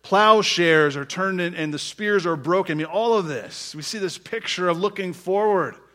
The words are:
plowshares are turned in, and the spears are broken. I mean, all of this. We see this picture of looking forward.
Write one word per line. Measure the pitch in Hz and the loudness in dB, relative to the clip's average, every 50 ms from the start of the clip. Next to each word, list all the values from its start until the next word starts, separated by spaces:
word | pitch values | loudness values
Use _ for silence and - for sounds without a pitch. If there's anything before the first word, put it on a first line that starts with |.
plowshares | - - 190 196 214 214 220 214 190 - - 175 175 165 160 156 151 147 135 | -4 0 2 6 6 6 6 6 4 2 0 2 4 4 6 6 4 4 0
are | 139 139 | -2 -8
turned | - - 175 190 190 190 180 | -8 -6 -4 -4 -2 -2 -2
in, | 175 170 175 | -4 -4 -4
and | 170 156 151 147 | -6 -6 -6 -6
the | 147 | -6
spears | - - - - 208 208 208 196 165 | -8 -10 -8 -4 -2 0 2 2 2
are | 175 165 | 0 -2
broken. | 143 120 160 175 190 180 175 156 151 | -2 0 0 2 2 2 0 -2 -4
I | 151 | -4
mean, | |
all | 156 170 202 226 233 226 214 | -4 -2 0 2 2 2 2
of | 180 | 0
this. | 156 143 117 98 - - - - - - | -2 -6 -8 -10 -10 -12 -14 -14 -12 -12
We | 151 | -12
see | 151 - 214 214 | -10 -10 -6 -6
this | 196 175 - - | -6 -6 -6 -10
picture | - - - 226 - - - 180 180 175 | -12 -10 -10 -8 -6 -6 -4 -2 0 0
of | 170 165 | 0 2
looking | 190 208 202 202 190 180 | 0 -2 -2 -4 -6 -6
forward. | 165 170 - 180 190 202 214 214 202 185 151 120 - - _ _ | -8 -6 -4 -2 0 2 2 2 2 2 0 -2 -6 -12 _ _